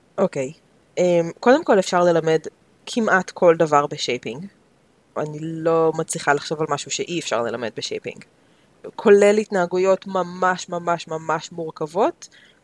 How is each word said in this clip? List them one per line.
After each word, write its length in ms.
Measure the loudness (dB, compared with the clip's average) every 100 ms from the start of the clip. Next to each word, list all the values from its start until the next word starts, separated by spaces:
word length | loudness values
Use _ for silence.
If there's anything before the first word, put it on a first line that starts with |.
| _ -2
אוקיי. 340 | -2 -2 -8 -10 _ _ _ 0
אמ, 340 | 2 2 0 0
קודם 240 | 2 4
כל 160 | 4 2
אפשר 240 | 2 2
ללמד 360 | 4 4 2 0 -2 -14 _ _ -8
כמעט 460 | -4 2 0 0
כל 240 | 2 4 4
דבר 300 | 2 2 0
בשייפינג. 580 | -6 -6 -6 -6 -10 -14 _ _ _ _ _ _ -8
אני 220 | -8 -8
לא 500 | -8 -4 0 2 2 0
מצליחה 360 | -6 -2 0
לחשוב 280 | 0 -2 -6
על 60 | -4
משהו 220 | -4 -6
שאי 280 | -8 -6 -6
אפשר 220 | -4 -4
ללמד 280 | -2 -6 -8 -8
בשייפינג. 460 | -10 -10 -10 -16 -20 _ _ _ _ _ -16 0
כולל 420 | 6 8 6 4
התנהגויות 680 | 0 -2 -2 0 2 0 -2
ממש, 640 | -4 -6 -2 -2 -2 -6
ממש, 380 | -6 -4 -4 -4
ממש 440 | -8 -4 -6 -6
מורכבות, 800 | -10 -10 -8 -6 0 0 -2 -18 _ _ _